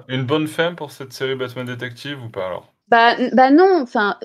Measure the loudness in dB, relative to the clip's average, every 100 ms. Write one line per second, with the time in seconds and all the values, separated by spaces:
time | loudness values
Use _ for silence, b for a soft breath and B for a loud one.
0 | -4 -4 -2 -2 -2 -2 -2 -4 -12 -14
1 | -16 -6 -4 -4 -6 -6 -8 -8 -10 -10
2 | -12 -12 -10 -8 -6 -8 -12 _ 0 4
3 | 4 2 0 4 6 6 6 4 0 -2
4 | -2 -2